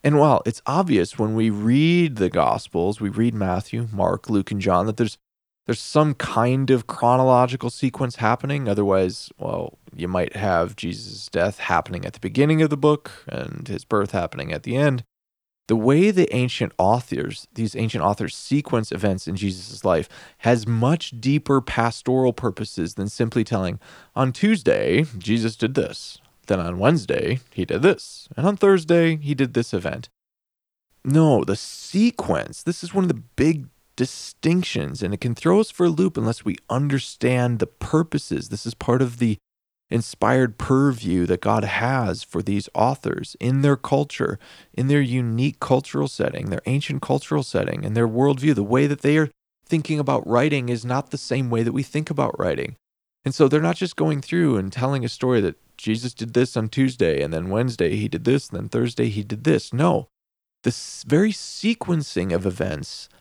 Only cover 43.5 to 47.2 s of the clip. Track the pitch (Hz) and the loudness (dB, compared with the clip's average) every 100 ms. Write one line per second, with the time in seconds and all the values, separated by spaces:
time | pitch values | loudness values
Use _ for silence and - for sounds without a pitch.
43.5 | 135 143 139 - 143 143 - - 101 - | 2 4 2 2 0 0 -4 -4 -4 -12
44.5 | - - - 131 147 135 127 120 113 139 | -20 -12 -4 2 2 2 0 -2 0 -2
45.5 | - - 131 139 147 143 - - - 101 | -2 2 2 2 -4 -4 -2 -4 -4 -6
46.5 | - - 135 - 139 - 139 | -6 -2 -2 -2 -6 -2 -2